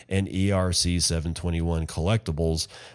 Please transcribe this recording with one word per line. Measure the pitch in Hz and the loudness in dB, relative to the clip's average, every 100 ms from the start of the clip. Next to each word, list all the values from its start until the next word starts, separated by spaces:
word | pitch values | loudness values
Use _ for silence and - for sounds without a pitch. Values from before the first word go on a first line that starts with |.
| - | -2
and | 95 95 | -2 0
E | 95 98 | 0 2
R | 98 92 | 2 2
C | 87 87 87 | 0 0 0
seven | 82 82 80 | 0 0 -2
twenty-one | 80 87 85 82 82 78 | -4 -2 0 0 0 -2
collectibles | - 82 110 - 78 82 80 - - - | -2 0 0 0 0 0 0 -4 -10 -20